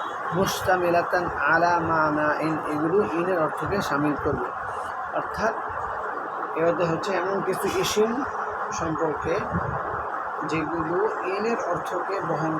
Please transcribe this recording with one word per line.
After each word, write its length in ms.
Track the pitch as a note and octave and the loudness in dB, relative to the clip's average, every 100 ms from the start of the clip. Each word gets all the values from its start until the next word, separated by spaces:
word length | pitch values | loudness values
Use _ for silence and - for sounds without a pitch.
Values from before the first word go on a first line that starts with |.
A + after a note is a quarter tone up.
| - - - | -6 -6 -2
মুশতামিলাতান 920 | E3+ F#3+ - - F#3 F3 E3+ E3 F3+ E3+ - C#3+ | 0 0 0 2 2 4 4 4 0 0 0 4
আলা 220 | E3 F3 F3 | 6 6 4
মা'না 480 | E3 E3 D#3 D3 D3+ D3 | 4 4 4 4 2 2
ইন, 140 | D#3 D#3 D#3+ | 0 0 -2
এগুলো 240 | D3+ D#3+ G3 G#3 | 0 2 4 2
ইনের 260 | E3 F3 F3+ | 0 0 2
অর্থকে 380 | D3+ - D3+ G3+ | 0 0 -2 -2
শামিল 340 | - C#3+ D3+ C#3+ | 0 0 2 2
করবে। 260 | D3+ B2+ B2 - - - - - - | 0 0 -2 -4 -6 -6 -6 -6 -4
অর্থাৎ 420 | - - - A3 - - - - - - - - - - D#3+ | -4 -4 -2 -2 -2 -6 -6 -4 -4 -4 -6 -6 -6 -4 0
এ 60 | E3 | 2
অর্থ 160 | E3 | 2
হচ্ছে 300 | E3+ E3 G3+ | 2 0 0
এমন 240 | F#3 F#3 G3 | 0 0 0
কিছু 260 | F3+ F#3 G3 F3+ | 0 0 0 0
ইসিম 320 | F3 G#3 A3 B3 - - - - - | 2 4 4 2 -2 -4 -4 -4 -4
সম্পর্কে 640 | - E3 D#3 D#3+ C#3+ D#3+ G3 A3 F3 - - - - - - - - D4+ | -4 -2 0 0 0 0 0 0 -2 -2 -2 -4 -4 -4 -4 -6 -4 -2
যেগুলো 480 | - D3+ E3+ D#3 F3 G#3+ - F3+ G3 | -2 -2 -2 0 2 0 0 -2 -2
ইনের 240 | A3 A#3 - | 0 0 -2
অর্থকে 440 | E3 - F3+ F3+ G3 E3 | -2 -2 -4 -2 -2 -2
বহন 240 | D3+ D#3+ D#3 | 0 0 -2